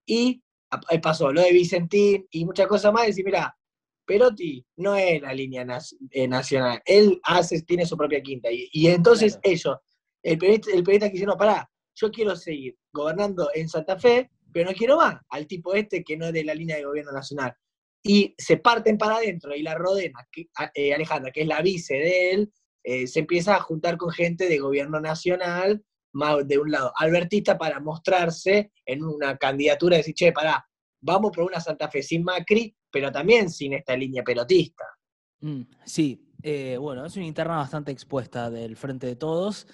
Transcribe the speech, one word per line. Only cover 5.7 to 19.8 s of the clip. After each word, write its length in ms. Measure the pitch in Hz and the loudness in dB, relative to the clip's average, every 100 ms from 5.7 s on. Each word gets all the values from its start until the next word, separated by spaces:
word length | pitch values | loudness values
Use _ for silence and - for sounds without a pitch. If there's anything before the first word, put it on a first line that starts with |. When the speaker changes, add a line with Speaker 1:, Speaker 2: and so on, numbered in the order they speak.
| 123 - - 135 | -10 -12 -18 -8
Speaker 1:
eh, 160 | 139 127 | -2 0
nacional, 520 | 127 135 135 127 117 - | -2 0 0 0 -2 6
él 340 | 202 208 180 | 8 8 4
hace, 380 | - 175 170 165 | 2 2 2 -2
tiene 220 | - 175 | -2 -2
su 120 | 170 156 | 0 -2
propia 260 | 147 143 | -2 -2
quinta". 280 | 135 131 117 | -4 -6 -4
Y, 180 | 123 - | -6 -6
y 140 | 156 160 | 2 4
entonces 480 | 175 208 220 214 - | 6 6 8 6 2
Speaker 2:
Claro. 140 | 196 | 0
Speaker 1:
ellos, 240 | 165 147 127 _ _ _ _ | 0 -2 -4 _ _ _ _
el 160 | 170 160 | -4 2
periodista, 320 | 185 214 214 | 4 2 2
el 100 | 185 | 0
periodista 260 | 180 208 208 | 4 4 2
que 60 | |
dice, 120 | 185 202 | -2 -2
"No, 100 | 175 | 2
pará, 340 | 214 180 - _ _ | 2 2 -2 _ _
yo 160 | - 214 | -4 -4
quiero 240 | 220 208 175 | -2 -4 -4
seguir 400 | 175 147 127 - _ | -8 -10 -10 -16 _
gobernando 600 | 143 202 185 208 180 180 | -6 -4 -2 -4 -2 -4
en 140 | 156 160 | -2 -4
Santa 300 | 160 156 190 | -6 -4 2
Fe, 320 | 247 240 254 _ _ | 4 4 0 _ _
pero 200 | 170 180 | -4 -4
no 40 | 190 | -2
quiero 200 | 233 311 | 2 4
más 240 | 277 151 - | 4 0 -12
al 180 | 139 151 | -12 -10
tipo 280 | 185 175 | -10 -4
este 280 | 202 214 180 | -4 -2 -8
que 140 | 160 156 | -8 -8
no 100 | 165 | -6
es 60 | |
de 120 | 165 | -6
la 100 | 151 | -4
línea 220 | 156 165 151 | -6 -6 -8
de 80 | |
gobierno 280 | 143 147 143 | -6 -8 -8
nacional". 400 | 135 135 143 127 - _ _ _ _ | -12 -10 -8 -8 -10 _ _ _ _
Y 340 | 202 202 196 - | 2 4 4 -4
se 180 | - - | 0 2
parten 380 | 247 226 220 214 | 4 2 2 0
para 200 | 214 220 | 0 -2
adentro 380 | 220 170 143 147 | -4 -6 -10 -10
y 60 | |
la 120 | 160 | -8
Rodena, 520 | 160 | -4